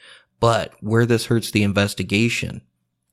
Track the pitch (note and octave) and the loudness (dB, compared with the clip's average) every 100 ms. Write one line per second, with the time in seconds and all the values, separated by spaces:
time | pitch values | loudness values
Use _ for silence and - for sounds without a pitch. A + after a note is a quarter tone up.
0 | - - _ _ A#2 A2 - - G#2 A2+ | -20 -20 _ _ 0 0 -4 -10 -2 2
1 | A#2 A#2 - A#2 - G#2 G2+ G2 G2+ - | 4 2 2 -2 0 0 2 2 0 -2
2 | F#2 G2 A#2 - - - - _ _ _ | -2 0 0 -2 -6 -10 -18 _ _ _
3 | _ | _